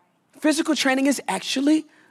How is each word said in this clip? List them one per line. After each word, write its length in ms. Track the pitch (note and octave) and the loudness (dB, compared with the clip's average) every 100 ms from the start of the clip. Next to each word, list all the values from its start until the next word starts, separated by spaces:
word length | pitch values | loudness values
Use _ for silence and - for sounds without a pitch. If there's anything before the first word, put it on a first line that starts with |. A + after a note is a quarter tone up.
| _ _ _ - | _ _ _ -4
Physical 360 | D4+ D4+ D#4 C#4+ | 0 0 0 0
training 300 | C4+ C4 C#4 | 0 2 0
is 160 | C4 - | 0 -4
actually 580 | F#3 - C4 C#4+ D#4 - _ _ | -6 -6 -2 2 2 -2 _ _